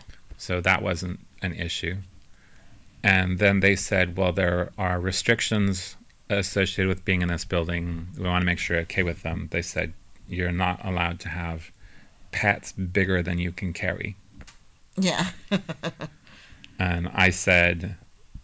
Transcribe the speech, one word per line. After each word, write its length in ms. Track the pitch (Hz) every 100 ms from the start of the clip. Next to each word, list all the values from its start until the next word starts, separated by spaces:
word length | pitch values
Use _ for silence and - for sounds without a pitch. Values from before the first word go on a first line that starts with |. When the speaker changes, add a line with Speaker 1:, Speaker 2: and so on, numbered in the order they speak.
| - - - -
Speaker 1:
So 220 | - 90
that 220 | 92 95
wasn't 380 | 95 85 90 87 - -
an 100 | 92
issue. 440 | 80 85 - 87 98 90 - - - - - - - - -
And 360 | 104 92 92 92
then 220 | 101 98
they 140 | 98 95
said, 400 | - 95 90 87
"Well, 160 | 92
there 400 | 87 87 87 - -
are 220 | 92 90
restrictions 960 | 92 - - 113 - 107 98 92 - - - _ -
associated 580 | 101 92 101 92 - 95
with 160 | 90
being 200 | - 92
in 60 | 87
this 160 | 85 -
building. 640 | 87 82 87 87 85 87 95
We 100 | 92
wanna 200 | 90 90
make 140 | 87
sure 160 | - 85
you're 80 |
okay 180 | 85 -
with 220 | 87 82
them." 240 | 85 85 82
They 140 | 87
said, 300 | 87 87 85 - - - -
"You're 240 | 90 87
not 340 | 87 90 90 98
allowed 340 | 87 85 87
to 80 | 87
have 420 | 87 85 82 - - - - - - -
pets 420 | - 104 98 -
bigger 500 | - 90 98 95 92
than 160 | 85 87
you 120 | 87
can 220 | 87 92
carry." 440 | 85 92 90 - 98 - - - - - _ - -
Speaker 2:
Yeah. 340 | 185 135 185 - -
<laughs> 100 | 196 - - - - 147 - - - - - - -
Speaker 1:
And 320 | 90 87 85
I 180 | - 92
said, 640 | 90 - 90 87 85 92 85 - - - -